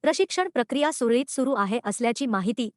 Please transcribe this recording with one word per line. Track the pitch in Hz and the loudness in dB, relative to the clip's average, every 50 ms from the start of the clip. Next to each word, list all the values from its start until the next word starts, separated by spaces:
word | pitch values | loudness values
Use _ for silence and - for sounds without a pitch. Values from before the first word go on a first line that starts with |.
प्रशिक्षण | - 294 302 - 381 - - - 370 370 _ | 2 0 2 2 0 0 0 -2 -2 0 _
प्रक्रिया | - 233 _ 262 277 294 302 320 | -2 -2 _ 0 0 0 0 0
सुरळीत | - 254 226 233 247 277 - | 0 2 2 2 2 2 0
सुरू | - - 262 269 277 | -2 -2 0 0 2
आहे | 208 202 190 214 240 - | 0 0 0 -2 -2 -2
असल्याची | 208 202 - 240 233 233 - 285 | -4 -4 0 -2 -2 0 -2 -2
माहिती | 254 214 190 180 202 233 - 240 214 _ | 0 0 0 0 -2 -2 -2 -4 -6 _